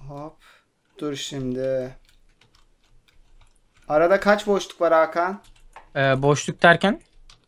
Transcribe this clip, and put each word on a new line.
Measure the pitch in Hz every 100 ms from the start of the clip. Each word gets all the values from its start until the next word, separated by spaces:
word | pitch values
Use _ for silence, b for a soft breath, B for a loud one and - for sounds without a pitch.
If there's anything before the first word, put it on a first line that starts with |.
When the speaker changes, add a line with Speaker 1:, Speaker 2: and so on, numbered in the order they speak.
| 135
Speaker 1:
Hop. | 143 151 - b b _ _ _ -
Dur | 147
şimdi. | 139 - 139 131 127 131 131 127 - _ _ _ _ _ _ _ _ _ _ _ _ _ - _ _ _ _ -
Arada | 151 170 190
kaç | 196 208 208
boşluk | 196 - -
var | 170
Hakan? | 160 156 170 175 202 - - - - - 143
Speaker 2:
Ee, | 135 135
boşluk | 139 147 - 165
derken? | 175 165 196 269 _ _ - -